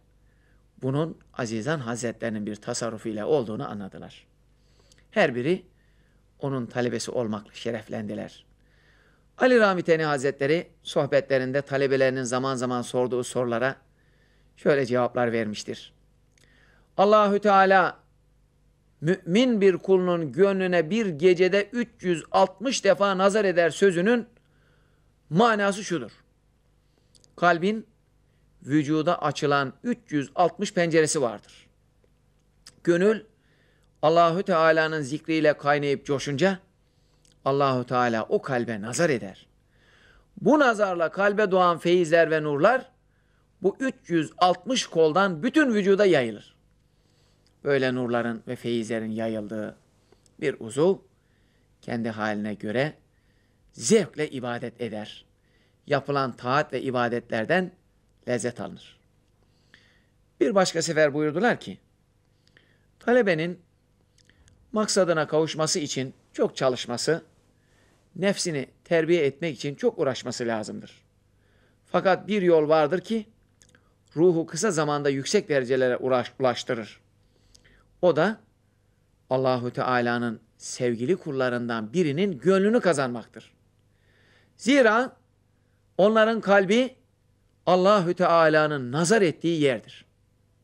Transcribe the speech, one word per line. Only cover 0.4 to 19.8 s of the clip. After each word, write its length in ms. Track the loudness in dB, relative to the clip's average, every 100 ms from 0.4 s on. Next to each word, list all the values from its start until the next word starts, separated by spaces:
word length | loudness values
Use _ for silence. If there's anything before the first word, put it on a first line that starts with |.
| _ _ _ _
bunun 360 | -6 -4 -6 -10 _
Azizan 460 | -10 -8 -6 -6 -6
Hazretlerinin 640 | -6 -6 -8 -6 -8 -8 -8
bir 100 | -10
tasarrufu 540 | -10 -8 -8 -8 -10
ile 160 | -8 -2
olduğunu 440 | -2 -2 -8 -10
anladılar. 580 | -12 -14 -16 -20 -20 _ _ _ _ _ _ _ _ _
Her 240 | 0 0 0
biri 300 | -2 -4 -6 _ _ _ _ _ _ _
onun 260 | -6 -6 -6
talebesi 460 | -4 -4 -4 -6
olmakla 420 | -6 -4 -6 -10
şereflendiler. 920 | -12 -8 -8 -8 -10 -8 -10 -12 -16 _ _ _ _ _ _ _ _ _ 0
Ali 220 | 4 6
Ramiteni 440 | 4 2 2 2
Hazretleri 680 | 2 0 -2 0 0 0 -2 _
sohbetlerinde 760 | -6 -2 0 0 2 0 0 -4
talebelerinin 640 | -4 -2 0 2 2 0
zaman 320 | -4 -2 -2 -2
zaman 260 | -4 -4
sorduğu 420 | -4 -2 -2 -2
sorulara 520 | -4 -4 -4 -2 -4 -6 _ _ _ _ _ _ _ _
şöyle 280 | 0 2 2
cevaplar 460 | 0 0 0 -2
vermiştir. 640 | -2 -4 -8 -10 -14 -16 _ _ _ _ _ _ _ _ _ _ 2
Allahü 420 | 4 6 4 2
Teala 640 | 4 6 6 6 4 -2 _ _ _ _ _ _ _ _ _ _
mümin 600 | -2 -2 0 2 2 4
bir 160 | 4
kulunun 540 | 2